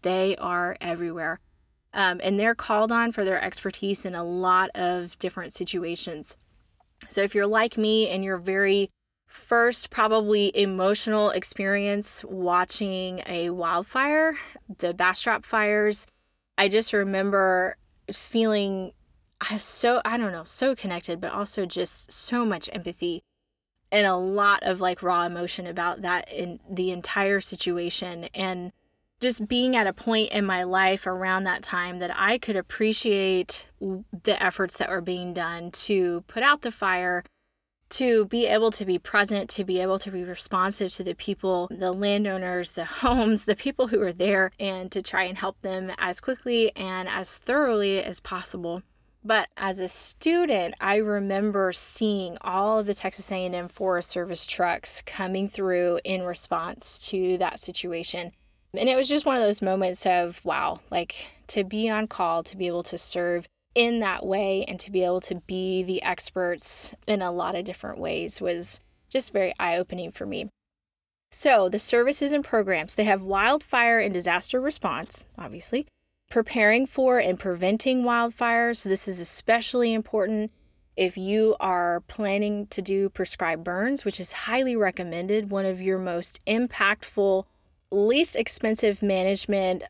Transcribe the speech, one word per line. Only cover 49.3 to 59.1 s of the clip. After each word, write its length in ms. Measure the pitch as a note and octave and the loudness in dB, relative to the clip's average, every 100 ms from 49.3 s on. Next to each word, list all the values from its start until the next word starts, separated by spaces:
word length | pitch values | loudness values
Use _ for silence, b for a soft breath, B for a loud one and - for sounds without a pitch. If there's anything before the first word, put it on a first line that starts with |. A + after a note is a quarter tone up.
| A3 F3 - | 2 2 -4
as 220 | G3 F#3+ | -4 -4
a 100 | F#3 | -4
student, 840 | - - - D#4+ E4+ F4 G#3+ E3+ - | -4 -4 -2 2 2 4 2 0 -2
I 160 | F#3+ G#3 | 2 2
remember 800 | G#3+ G#3 G3 G3 G#3 G3+ F#3 | 2 0 0 0 2 2 2
seeing 640 | F3+ - - A3 G3+ F#3 E3+ | 0 -2 0 0 0 -4 -8
all 380 | G3+ F#3 G#3 A3 | -4 0 2 2
of 60 | G#3 | 2
the 80 | |
Texas 380 | G3 G3 - - | -2 -4 -6 -6
A 140 | F#3+ F#3 | -4 -2
and 80 | |
M 140 | F3+ F3 | -4 -6
Forest 420 | - F#3+ F3 E3+ | -4 0 0 -2
Service 360 | F#3 F3+ E3 - | -4 -4 -6 -6
trucks 560 | - F3 - - - - | 0 0 0 -4 -6 -8
coming 420 | - F#3 F#3+ G3 | -6 -4 -2 -4
through 520 | - F#3+ F3+ F3 F3 - | -2 0 2 2 0 -2
in 180 | F#3+ | -4
response 800 | F3+ E3+ - E3+ E3+ - - - - | -4 -6 -4 -4 -4 -6 -6 -4 -4
to 280 | F#3+ F#3 F3+ | -2 0 0
that 220 | F3+ - | 0 -4
situation. 720 | - F3 F3+ E3 F3 F3+ F3 - _ _ _ | -8 -8 -6 -6 -6 -8 -8 -14 _ _ _
And 140 | F#3+ A#3+ | 0 2
it 80 | C4 | 4
was 140 | |
just 160 | C4+ | 4